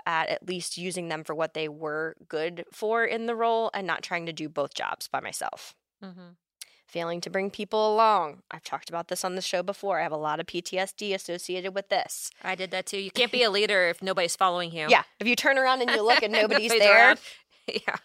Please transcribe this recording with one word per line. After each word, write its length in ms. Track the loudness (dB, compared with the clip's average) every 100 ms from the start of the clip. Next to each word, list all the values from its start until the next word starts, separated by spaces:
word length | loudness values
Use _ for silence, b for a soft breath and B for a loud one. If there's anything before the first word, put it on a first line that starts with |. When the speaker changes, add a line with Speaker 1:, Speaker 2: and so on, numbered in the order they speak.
| -2
Speaker 1:
at 240 | -2 0
at 180 | -4 -4
least 300 | -6 -6 -8
using 320 | -6 -6 -6
them 160 | -6 -6
for 100 | -4
what 180 | -4
they 140 | -4 -6
were 480 | -6 -6 -6 -6 -10 -8
good 340 | -4 -4 -6 -14
for 320 | -6 -2 2
in 220 | 0 0 -2
the 100 | 0
role 340 | 2 2 0
and 120 | -2 -4
not 160 | -4
trying 240 | -4 -6 -6
to 60 |
do 140 | -8 -6
both 260 | -4 -4
jobs 360 | -4 -6 -6 -6
by 100 | -8
myself. 560 | -6 -8 -8 -8 -14 -20 _ _
Speaker 2:
Mm-hmm. 340 | -18 -18 -20 -20 _ -20 B B _
Speaker 1:
Failing 320 | -6 -4 -4
to 80 | -4
bring 200 | -2 -2
people 440 | -4 -2 2 4
along. 500 | 6 6 4 2 -6 -16
I've 140 | -16
talked 240 | -10 -10 -8
about 220 | -8 -6
this 160 | -6 -4
on 100 | -4
the 60 |
show 200 | -2 -2
before. 380 | -2 -4 -2 -2
I 40 |
have 80 | -2
a 40 | -2
lot 220 | -2 -4
of 60 | -4
P 160 | -8
T 180 | -4 -4
S 140 | -4
D 200 | -4 -4
associated 600 | -4 -4 -8 -6 -6 -6
with 160 | -6 -2
this. 400 | -2 -2 -6 -12 -10
Speaker 2:
I 120 | -8 -6
did 160 | -6
that 140 | -6 -6
too. 120 | -6
You 140 | -4
can't 200 | 0 0
be 120 | 2
a 60 | 2
leader 380 | 2 2 4 2
if 140 | 0
nobody's 340 | -4 0 0 2
following 360 | 2 2 -4
you. 160 | -4 4
Speaker 1:
Yeah. 140 | 4 2 -4
If 80 | 0
you 80 | 2
turn 220 | 4 4
around 240 | 4 2
and 80 | 2
you 120 | 2
look 220 | 4 4
and 80 | 4
Speaker 2:
<laughs> 80 | 2
Speaker 1:
nobody's 300 | 2 2 2
Speaker 2:
Nobody's 160 | 6 8
Speaker 1:
there, 200 | 10 8
Speaker 2:
around. 120 | 6 B
<laughs> 40 | B _ _ -8
Yeah. 300 | -6 -4 -8